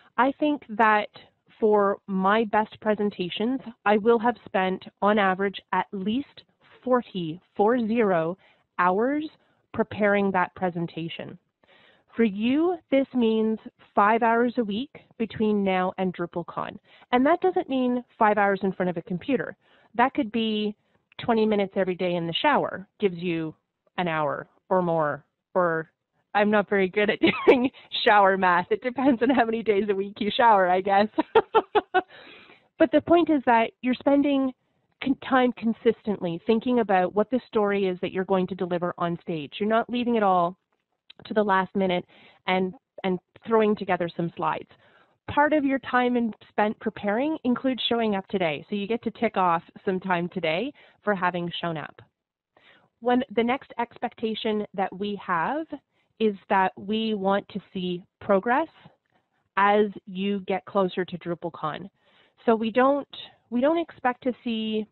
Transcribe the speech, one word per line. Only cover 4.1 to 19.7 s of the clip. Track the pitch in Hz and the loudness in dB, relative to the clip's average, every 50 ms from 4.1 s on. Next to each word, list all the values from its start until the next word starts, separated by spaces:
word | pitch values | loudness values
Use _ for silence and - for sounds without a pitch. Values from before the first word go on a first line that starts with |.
| 233 226 | 2 2
have | 208 247 226 - - | 2 0 -2 -4 -6
spent | - - 196 185 185 185 - - - - _ | -6 -2 -2 0 -2 -2 -4 -8 -12 -6 _
on | 202 202 208 220 | 0 2 2 4
average | 196 190 185 185 196 202 190 - - _ 196 | 2 2 0 0 -2 -4 -4 -8 -8 _ -2
at | 185 185 - | -2 -2 -4
least | - 196 185 214 220 269 285 - _ - - _ _ _ _ _ _ _ - | -6 -6 -4 -2 -2 -4 -4 -8 _ -20 -20 _ _ _ _ _ _ _ -2
forty, | 247 254 247 - - - 185 170 156 156 185 _ _ _ | 0 0 0 0 -2 -6 -6 -6 -6 -8 -10 _ _ _
four | - 202 214 247 254 | 2 2 2 2 2
zero | 226 208 226 240 220 196 185 165 160 165 185 - _ _ _ _ _ _ _ - | 0 0 0 2 2 2 2 2 0 -2 -4 -8 _ _ _ _ _ _ _ 0
hours | 180 180 185 202 233 262 294 302 311 311 - _ _ _ _ _ _ _ - | 2 2 2 2 0 -2 -2 -4 -6 -8 -12 _ _ _ _ _ _ _ -4
preparing | - 214 - - 196 208 202 202 202 196 196 | -4 -4 -4 -2 0 0 2 2 2 2 0
that | 190 180 180 - - | 0 0 -2 -2 -4
presentation. | - 185 180 165 175 170 165 - 160 165 165 - - - 143 - - _ _ _ _ _ _ _ _ _ _ _ _ _ _ - | -4 -6 -4 -4 -4 -6 -6 -6 -8 -10 -10 -10 -12 -14 -14 -16 -20 _ _ _ _ _ _ _ _ _ _ _ _ _ _ -2
For | - 233 | 0 0
you, | 220 190 202 214 247 262 302 330 359 359 330 - _ | 0 0 0 -2 0 0 2 0 0 -2 -4 -4 _
this | 277 269 269 - - | 0 0 0 0 0
means | 254 233 220 220 220 220 220 220 214 - 240 - _ _ _ - | 0 2 2 2 2 0 0 -2 -4 -6 -12 -20 _ _ _ 0
five | 226 202 208 233 226 240 | 2 4 4 4 2 2
hours | 226 226 233 247 247 233 254 | 2 2 2 2 0 0 -2
a | 233 | -2
week | 202 196 220 277 - - - _ _ _ - | -2 -4 -6 -6 -8 -12 -20 _ _ _ -6
between | 233 202 - - 220 214 208 202 196 | -6 -6 -4 -2 0 0 2 2 2
now | 190 190 185 185 185 - - | 2 0 0 0 -2 -2 -2
and | 190 185 170 | -4 -4 -4
DrupalCon. | - 175 175 - 175 165 - - - 78 - - - _ _ - - - - | -4 -6 -6 -6 -8 -10 -8 -10 -10 -10 -10 -12 -14 _ _ -20 -20 -6 -2
And | 247 247 262 | 0 2 2
that | 294 339 349 | 2 2 2
doesn't | - 370 359 370 - - | 0 0 0 -2 -4 -2
mean | 269 262 254 247 247 247 247 _ _ - | -2 -2 0 0 -2 -4 -6 _ _ 0
five | 226 214 208 208 | 2 2 4 2
hours | 202 202 196 190 214 | 2 0 0 0 -2
in | 190 | -4
front | 180 - 185 180 | -2 -2 -4 -4
of | 170 170 | -4 -6
a | - | -8
computer. | - 185 165 - - 269 190 - - - _ _ _ | -8 -8 -8 -4 -2 -2 -2 -4 -6 -12 _ _ _